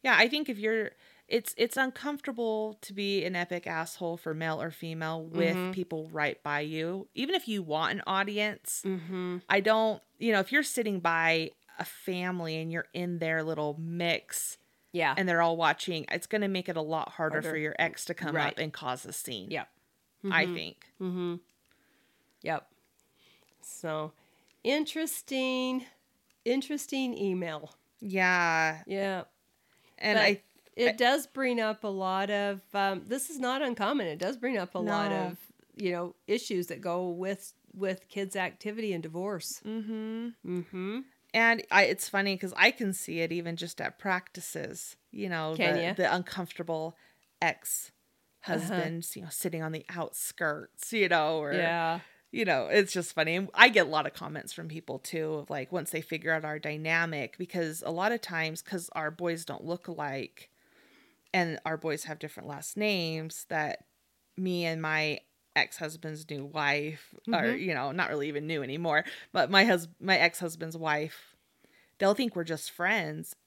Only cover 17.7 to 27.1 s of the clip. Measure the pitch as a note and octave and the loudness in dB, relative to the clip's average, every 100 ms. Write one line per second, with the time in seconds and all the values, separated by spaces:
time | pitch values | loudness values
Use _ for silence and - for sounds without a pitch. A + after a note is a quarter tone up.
17.7 | - E3 - - E3+ E3+ D#3 C#3+ - D#3 | 0 -2 -2 -8 -6 -2 0 -2 -2 -6
18.7 | - C3 B2+ - - - A#2 G2 D3+ - | -4 -6 -6 -6 -10 -8 -8 -6 -8 -8
19.7 | _ _ _ _ _ G3 E3 E3+ F3 D#2+ | _ _ _ _ _ 0 2 2 -2 -8
20.7 | - - _ F#3 F3+ F3 F3 _ _ _ | -14 -20 _ -6 -2 -4 -6 _ _ _
21.7 | _ _ _ _ _ _ _ - D#3 - | _ _ _ _ _ _ _ -4 -4 -6
22.7 | _ _ _ _ _ _ _ _ _ - | _ _ _ _ _ _ _ _ _ -18
23.7 | - E3 D#3 D#3 _ _ _ _ _ A3+ | -10 -6 -4 -6 _ _ _ _ _ 0
24.7 | C#4+ D4+ D#4+ D#4+ - - C4 C4 B3+ B3+ | 2 2 -2 -4 -4 -4 0 0 2 0
25.7 | B3+ B3+ _ _ _ _ _ - C4 C4+ | -2 -4 _ _ _ _ _ 0 0 0
26.7 | D4 - C4+ C4 | -6 -4 -2 -2